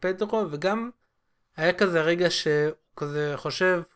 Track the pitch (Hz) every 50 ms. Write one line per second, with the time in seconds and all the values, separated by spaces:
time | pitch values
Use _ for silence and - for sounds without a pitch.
0 | - 185 190 190 214 208 226 220 202 160 147 147 165 190 214 226 233 247 - _
1 | _ _ _ _ _ _ _ _ _ _ _ 160 160 175 180 - 208 185 170 160
2 | 156 165 170 175 180 165 - - - 156 147 147 151 156 151 - _ _ _ -
3 | 147 147 143 151 147 147 143 - - 151 135 - 185 185 185 170 170 - _